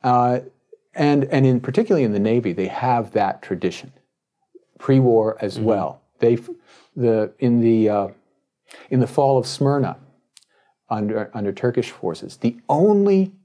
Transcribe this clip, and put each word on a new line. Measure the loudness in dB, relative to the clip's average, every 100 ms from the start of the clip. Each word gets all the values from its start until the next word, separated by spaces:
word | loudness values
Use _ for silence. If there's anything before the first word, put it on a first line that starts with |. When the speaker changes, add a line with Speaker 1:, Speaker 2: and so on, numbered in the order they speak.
| 2
Speaker 1:
Uh, | 2 2 0 -6 _ _ -20 _ -2 2
and, | 2 2 2
and | 4
in, | 2
particularly | 0 -2 2 2 2
in |
the | 0 0
Navy, | 0 0
they | -4 -4 -2 0
have | 0 0
that | -2 -2 -4 -8
tradition, | -6 -4 -6 -16 _ _ _ _ _ _ -20 _ _
pre-war | 0 2 4 4 2 -2
as | -6 -4
Speaker 2:
Mm-hmm. | -2
Speaker 1:
well. | -2 -2 -8 _ _
They've, | 0 0 -4 -18 _ -20 _ -4
the, | 0 0 -2 -2
in | 0 2 2
the, | 4 2 0
uh, | -4 -8 _ _ _ _ _ -20 -4
in | -2
the | 0 2
fall | 2 2
of | -2
Smyrna, | -2 -2 0 -2 -6 -18 _ _ _ _ _ _ _ _
under, | -6 -4 -4 -6
under | -8 -8
Turkish | -4 -2 -2 -6
forces, | -6 -8 -8 -12 -6
the | -6 -6 _
only | 0 2 4 2 2 0 -6